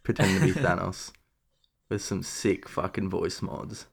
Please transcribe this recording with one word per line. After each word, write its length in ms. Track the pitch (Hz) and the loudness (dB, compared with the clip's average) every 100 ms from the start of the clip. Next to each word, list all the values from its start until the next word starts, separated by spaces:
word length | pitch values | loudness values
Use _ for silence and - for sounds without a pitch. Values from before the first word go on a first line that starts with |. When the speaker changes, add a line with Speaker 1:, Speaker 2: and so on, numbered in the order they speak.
Speaker 1:
pretending 340 | - - 95 95 | -2 2 4 6
to 160 | 95 | 4
be 60 | 92 | 4
Speaker 2:
<laughs> 40 | 90 | 2
Speaker 1:
Thanos 440 | 90 95 95 - - _ _ _ _ _ _ - | 2 0 -6 -12 -18 _ _ _ _ _ _ -4
with 120 | 104 | -4
some 220 | - 95 | -2 -4
sick 460 | - - 107 90 - | -4 -2 0 0 -2
fucking 420 | - 90 - 95 | -4 -4 -2 -2
voice 320 | 90 87 - | 0 -2 -2
mods. 440 | - - - 110 - | -6 -6 -8 -12 -16